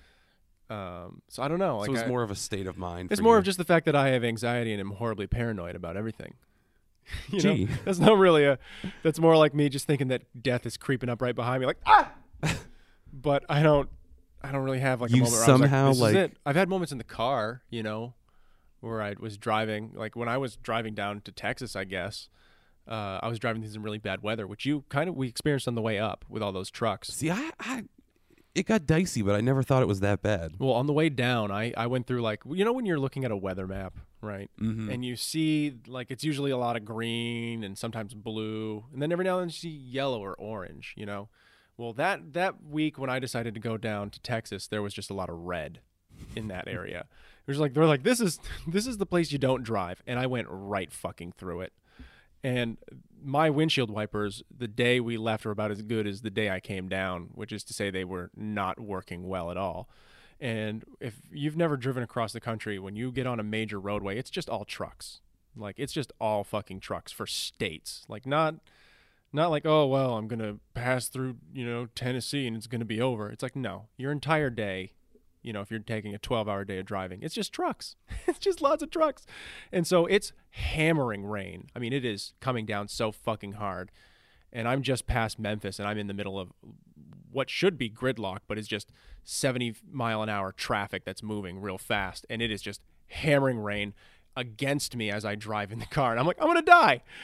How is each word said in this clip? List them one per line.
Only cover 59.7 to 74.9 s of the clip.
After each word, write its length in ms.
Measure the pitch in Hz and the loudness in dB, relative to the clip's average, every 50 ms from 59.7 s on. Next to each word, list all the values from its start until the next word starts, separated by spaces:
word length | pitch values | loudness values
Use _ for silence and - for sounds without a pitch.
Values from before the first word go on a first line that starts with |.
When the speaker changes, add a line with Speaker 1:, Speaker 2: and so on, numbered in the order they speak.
| 82 90 - - - _ - - - - - - - - | -4 -6 -10 -14 -18 _ -20 -20 -20 -20 -20 -20 -16 -10
Speaker 1:
And 440 | - 123 113 110 107 107 104 110 - - - - | -6 -6 -4 -4 -4 -4 -6 -8 -10 -14 -16 -12
if 140 | - 123 - - - - | -12 -12 -12 -12 -16 -14
you've 260 | - 147 143 151 151 | -8 -4 -4 -2 0
never 200 | 160 175 165 147 | 2 2 2 2
driven 260 | 135 117 135 131 127 120 | 0 -2 -2 -2 -2 -4
across 300 | 113 - 127 117 104 - | -4 -2 -2 -2 -2 -4
the 80 | 117 | -6
country, 380 | - - 113 113 - 110 104 95 | -6 -6 -6 -4 -4 -6 -6 -6
when 180 | 95 98 101 | -6 -8 -6
you 160 | 107 117 127 123 | -6 -6 -4 -2
get 140 | 131 127 | -2 -2
on 120 | 127 123 117 | -2 -2 -2
a 40 | 107 | -4
major 340 | 107 107 110 110 107 107 101 | -2 -2 -2 -2 -2 -4 -6
roadway, 380 | 95 101 104 104 101 98 98 113 | -4 -4 -4 -2 -2 -4 -4 -6
it's 120 | 135 - | -6 -6
just 180 | - 190 160 - | -6 -8 -6 -4
all 160 | - 104 107 | -4 -6 -6
trucks. 560 | - - - 98 - - - - - - - _ _ _ _ _ _ - | -8 -8 -8 -8 -8 -10 -12 -16 -18 -18 -18 _ _ _ _ _ _ -14
Like, 220 | - 107 101 95 - | -12 -10 -10 -8 -6
it's 140 | 139 135 - | -8 -6 -4
just 200 | 165 131 - - - | -4 -6 -6 -6 -4
all 240 | 113 110 107 104 101 | -2 0 0 0 -2
fucking 360 | - - 104 95 - 95 95 | -2 -4 -6 -6 -6 -10 -12
trucks 320 | - - 101 87 - - - | -8 -8 -8 -8 -8 -10 -10
for 140 | - 107 | -10 -8
states. 800 | - - - - - - - 120 98 80 76 - - - - - - | -6 -6 -6 -6 -6 -6 -4 -4 -4 -4 -6 -12 -14 -14 -14 -14 -14
Like, 160 | 110 107 110 | -14 -10 -6
not, 280 | 131 139 156 160 156 156 160 - _ _ _ _ _ _ _ _ _ _ _ _ _ - | -2 0 2 2 2 0 -4 -10 _ _ _ _ _ _ _ _ _ _ _ _ _ -2
not 180 | 143 160 175 | 0 2 2
like, 160 | 160 147 147 | 2 2 4
"Oh, 200 | 160 156 156 151 | 6 6 6 6
well, 280 | 135 131 135 135 127 120 | 6 4 4 2 2 0
I'm 120 | 110 107 110 | -2 -2 -4
gonna 280 | 120 113 110 107 104 104 - _ - | -4 -4 -4 -6 -6 -8 -12 _ -8
pass 340 | - 120 123 131 131 120 - | -4 0 0 0 0 0 -4
through, 280 | - 131 131 131 123 117 - - - | -6 -6 -6 -6 -8 -10 -14 -14 -10
you 140 | 139 123 | -8 -6
know, 200 | 120 120 120 120 113 - | -4 -4 -4 -6 -8 -8
Tennessee 520 | - 127 127 127 131 117 - - 143 135 | -6 -4 -4 -2 -2 -4 -4 -2 -2 -2
and 100 | 120 113 | -2 -4
it's 100 | 113 104 | -6 -6
gonna 180 | - - 117 117 | -6 -6 -6 -4
be 140 | 107 113 107 120 | -4 -2 0 0
over." 260 | 131 123 107 107 104 | 0 0 -2 -4 -8
It's 120 | 113 - - | -8 -8 -8
like, 120 | 127 - | -8 -6
no, 320 | 139 127 107 92 95 104 - _ - | -6 -6 -6 -6 -8 -12 -16 _ -8
your 140 | 127 135 147 | -4 -4 -4
entire 360 | 147 - - 160 156 151 135 | -2 0 2 2 2 2 0
day, 420 | 120 110 110 101 95 95 95 98 | -2 -2 -4 -4 -4 -4 -6 -8